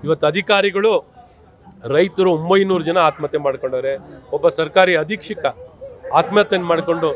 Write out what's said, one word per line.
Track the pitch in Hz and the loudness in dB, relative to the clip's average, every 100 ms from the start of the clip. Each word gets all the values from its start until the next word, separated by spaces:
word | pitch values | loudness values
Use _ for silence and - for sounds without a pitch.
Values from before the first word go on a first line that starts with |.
ಇವತ್ತು | 143 160 151 | -2 0 0
ಅಧಿಕಾರಿಗಳು, | 170 196 202 202 190 214 185 - - - _ _ _ - - | 0 0 0 2 0 2 0 -2 -20 -20 _ _ _ -20 -16
ರೈತರು | 117 139 190 - 185 | -2 2 2 2 0
ಒಂಬೈನೂರು | 160 165 196 190 185 | 0 2 2 2 0
ಜನ | 151 180 | 0 2
ಆತ್ಮಹತ್ಯೆ | 160 147 147 151 | 2 2 -6 -2
ಮಾಡ್ಕೊಂಡವ್ರೆ. | 143 131 131 127 135 135 - - - | -2 -4 -4 -4 -4 -6 -10 -20 -8
ಒಬ್ಬ | 147 165 | 0 0
ಸರ್ಕಾರಿ | 156 165 190 185 170 | 0 0 2 4 2
ಅಧೀಕ್ಷಕ | 156 214 - 220 143 - - - 554 - - | -2 -8 -8 -6 -6 -6 -18 -18 -20 -16 0
ಆತ್ಮಹತ್ಯೆ | 139 160 202 208 190 | 0 2 2 2 -2
ಮಾಡ್ಕೊಂಡು | 175 165 170 170 160 | 0 -2 0 -2 -2